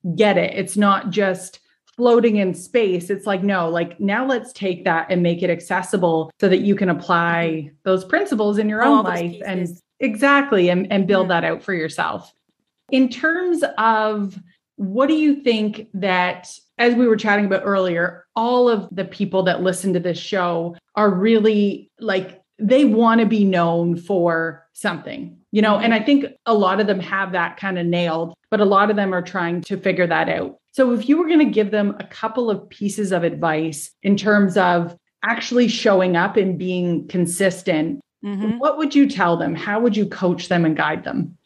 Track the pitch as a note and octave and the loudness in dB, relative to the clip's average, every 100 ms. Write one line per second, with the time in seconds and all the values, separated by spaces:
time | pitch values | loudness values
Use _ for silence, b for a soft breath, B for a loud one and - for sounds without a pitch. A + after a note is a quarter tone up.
0 | F3+ E3 G#3 F#3 E3+ - F#3+ G3+ G3+ G3 | -6 2 4 4 0 -4 -4 0 2 2
1 | G#3+ G3 G3 F#3 - - _ _ _ - | -2 -2 -2 -2 -10 -20 _ _ _ 0
2 | A#3+ A#3 A#3 G#3 F#3+ F3 - A#3+ G#3 F3+ | 4 4 4 2 0 -4 -4 0 0 -2
3 | F3 G3 G#3 G3 G3+ F#3+ E3 E3+ E3+ - | -4 -6 -4 -2 0 0 -2 -2 -4 -4
4 | G3 G#3+ C4 B3 - - G3 F3+ F#3+ E3 | -4 -2 -2 -4 -6 -6 -6 -2 -2 -2
5 | - F3+ F3 E3+ F3 E3+ - F#3+ F3+ G3+ | 0 0 0 0 -2 -4 -4 -6 -2 0
6 | F3 D#3+ D#3 _ G3 F3+ G3+ G3 F#3+ E3+ | 0 0 -4 _ 2 2 2 0 0 -2
7 | - E3+ E3+ E3+ E3+ D#3+ D3 _ F#3+ F#3 | -2 0 0 0 -2 -4 -8 _ -2 -2
8 | F#3 D#4+ G4+ A3+ G#3 G#3 G#3+ G#3+ B3+ C#4 | 0 -2 0 0 0 0 -2 0 4 4
9 | F#3 F3 E3+ E3+ G3 F#3 F3 F3 _ _ | 2 -2 -6 -8 -8 -6 -6 -8 _ _
10 | C4 G#3+ C#4 C#4+ C#4 G3+ F3 F3+ G3 G3+ | -6 0 2 4 2 2 2 2 0 0
11 | F#3 G3 F3+ E3+ E3 E3 - F3+ D#3 D#3+ | 2 2 2 0 -2 -4 -6 -6 -6 -4
12 | D#3+ - - _ _ _ _ _ _ C4 | -6 -6 -14 _ _ _ _ _ _ 0
13 | B3+ - D#4+ E4+ F#4 E4+ - - A3+ A3 | 0 0 -2 0 -2 -2 -2 0 0 2
14 | A3 G#3+ G3 - b b _ - G3 G#3 | 0 -2 -6 -8 b b _ -8 -4 0
15 | C#4+ D#4 D4+ C#4 C4 A3 G#3+ G#3+ G#3+ F#3+ | 2 4 2 2 0 0 -2 -6 -12 -4
16 | F#3+ F#3 F3+ F3+ - - _ - A#3+ A#3+ | 0 0 0 -4 -14 -20 _ 0 2 4
17 | B3 A3 G#3+ G3+ G3+ G3 G3+ G3 F#3 E3+ | 4 2 2 2 2 0 0 0 0 0
18 | F3 - _ - A#3 B3 B3 A3 F#3 F3+ | -2 -6 _ -4 0 2 2 2 -4 -8
19 | F#3 - F#3+ F#3+ F3+ E3 F3+ F3 G3 F3+ | -10 -6 -2 0 0 2 0 0 -2 -2
20 | F3 E3+ - G3 F3 E3+ E3+ E3+ _ - | -2 -6 -4 -2 -2 -2 -6 -10 _ 0
21 | G#3 F3+ A3 A3+ G#3+ G#3 G3+ - - _ | 2 2 4 4 4 2 0 -2 -14 _
22 | A3 F#3+ F#3+ - _ _ G#3+ B3+ C4+ G#3+ | -4 -4 -6 -16 _ _ 2 4 4 4
23 | A3+ A3+ G#3+ A3 G3 F3+ E3+ E3+ E3+ E3+ | 4 4 2 2 2 2 2 0 0 -2
24 | F3 G3 E3+ E3 E3 D3 _ - - D#3+ | -2 0 0 0 -4 -10 _ -8 -6 -6
25 | - - - - _ G#3 G#3+ G3+ A3+ A3 | -12 -14 -14 -18 _ 2 4 4 2 2
26 | A3 C#4+ C4+ - - A3 F#3 G3 G#3 F#3 | 4 2 2 -6 0 2 2 2 0 -2
27 | E3 G3 F#3+ F3+ E3+ - G3 F3+ E3+ F3 | -2 -4 -4 -4 -4 -6 -6 -4 -2 -2
28 | F3 E3 E3+ - _ G#3+ G#3 G3 G#3+ G#3 | -2 -4 -6 -12 _ 0 4 4 2 0
29 | G3 F3+ F3+ G3 E3+ F3 E3+ F#3+ F#3+ F#3 | -2 -4 -4 -6 -4 -4 -6 -4 -2 0
30 | F3 D#3+ E3 E3 F#3+ - _ - B3+ A#3 | 0 0 0 -4 -6 -12 _ 0 0 0
31 | A#3+ D#4 E4 E4 C4+ G#3+ G3+ G#3 G3+ - | 2 0 4 2 4 2 0 0 -2 -4
32 | - - A3+ A#3+ A#3 G3+ - - G3+ G3+ | -14 -8 -6 -4 -2 -4 -8 -8 -6 -4
33 | G3 F3+ E3 D3 E3 D#3 D#3+ D3+ - _ | -2 0 0 -2 -2 -2 -4 -8 -14 _
34 | G3 G3+ G#3+ G#3 G3 F#3 F3+ F3 E3+ - | 0 0 4 4 4 2 2 2 -2 -10
35 | _ _ G#3+ A#3 - B3 A#3+ - A3+ G3 | _ _ -4 -2 0 2 2 2 2 4
36 | F#3 F3 F#3+ F#3+ F#3+ E3 F#3 F3+ F3 E3 | 4 2 2 2 0 -2 -4 -2 -2 -2
37 | - F3+ E3+ - G3 F3 - D#3 E3 - | -4 -2 -2 0 0 0 -2 -2 -2 -6
38 | _ _ G3+ G3 G#3+ A#3 D4 D4+ D#4 C#4+ | _ _ -10 -6 -4 -2 -2 -2 0 2
39 | C#4 - F3 E3+ E3 E3 - G#3 A#3+ G3+ | 2 2 0 0 -2 -4 -4 0 0 0
40 | G3+ - F#3 D#3 - F3 E3 D#3 D3+ D#3+ | -2 -2 -2 -2 -2 0 2 0 -2 -4
41 | - - - - | -6 -6 -6 -10